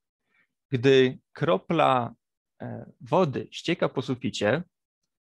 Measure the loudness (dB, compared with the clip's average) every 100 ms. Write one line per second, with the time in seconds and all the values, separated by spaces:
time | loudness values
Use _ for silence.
0 | _ _ _ _ _ _ _ 0 4 6
1 | 4 0 _ -4 -2 -2 0 2 4 2
2 | -2 -10 _ _ _ -16 -12 -12 -16 -20
3 | -2 0 0 -2 -8 -8 -6 -2 -2 -4
4 | -6 -6 -6 -2 0 0 -4 _ _ _
5 | _ _